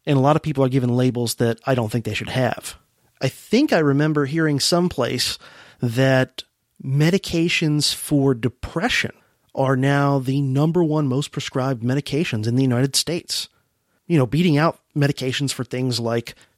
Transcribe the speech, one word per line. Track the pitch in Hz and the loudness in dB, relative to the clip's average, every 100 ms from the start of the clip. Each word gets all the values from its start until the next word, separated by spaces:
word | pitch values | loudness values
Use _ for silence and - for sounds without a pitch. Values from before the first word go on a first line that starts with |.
| - | 0
And | 139 | 2
a | |
lot | 135 151 | 4 2
of | |
people | 156 135 131 | 0 0 0
are | |
given | 131 123 | 0 0
labels | 123 127 120 117 - | 2 0 0 -4 0
that | 117 113 - | -2 0 -2
I | |
don't | 127 113 | -2 0
think | 120 | -4
they | 113 | -4
should | 104 98 | -6 -4
have. | 127 123 - - - _ _ _ _ | -2 -2 -4 -12 -18 _ _ _ _
I | 131 | -6
think | - - 226 302 | -6 0 2 2
I | 180 | 2
remember | 147 139 156 151 135 | 4 2 2 0 -2
hearing | 160 156 143 | 0 0 0
someplace | - 175 175 - 120 131 - - - - - _ | 2 2 0 0 -2 -2 -6 -8 -16 -20 -20 _
that | 123 117 135 131 131 - - _ _ _ | -2 2 4 4 0 -6 -20 _ _ _
medications | 135 139 156 190 - 170 170 - 156 147 - - | -4 2 2 2 -2 -2 0 0 0 0 0 -4
for | - 147 135 | 0 2 2
depression | 123 117 - - 165 233 - - - _ _ _ - | 0 -2 -6 -10 -4 -2 -2 -4 -10 _ _ _ -2
are | 131 131 | 2 2
now | 135 143 143 139 | 2 2 2 0
the | 127 139 | 0 -2
number | 139 131 156 170 | 0 2 2 2
one | 160 156 143 | 2 0 0
most | 127 147 | -2 -4
prescribed | - - 135 131 123 | -8 -6 -4 -2 -2
medications | 120 139 - 139 175 110 110 | -2 -2 -2 -4 -2 -2 0
in | 123 | 2
the | |
United | 135 120 135 - | 2 2 0 -2
States. | - 170 - - - _ _ _ _ _ - | -2 -6 -6 -8 -10 _ _ _ _ _ 0
You | 165 | 0
know, | 120 | 2
beating | 147 180 143 | 2 2 2
out | 160 - _ 151 | 2 -2 _ -2
medications | 139 - 131 127 139 | 0 0 -4 -4 -4
for | - | -4
things | 123 127 127 117 | -6 -4 -4 -2
like | 113 117 - - _ | -2 -4 -6 -18 _